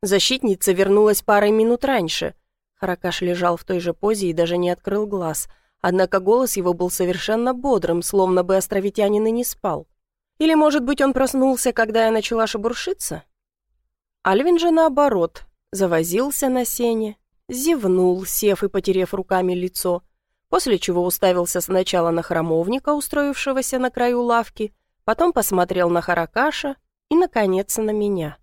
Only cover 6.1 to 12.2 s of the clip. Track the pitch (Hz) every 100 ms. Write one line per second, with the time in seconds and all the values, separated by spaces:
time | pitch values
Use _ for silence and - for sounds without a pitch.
6.1 | 190 185 233 254 - 180 175 180 - 180
7.1 | 175 - 220 240 254 269 220 196 170 170
8.1 | 196 185 180 180 190 185 196 196 196 202
9.1 | 208 220 226 240 - 208 151 156 _ _
10.1 | _ _ _ 311 320 302 294 247 285 277
11.1 | 262 262 269 262 254 - 233 220 220 226
12.1 | 220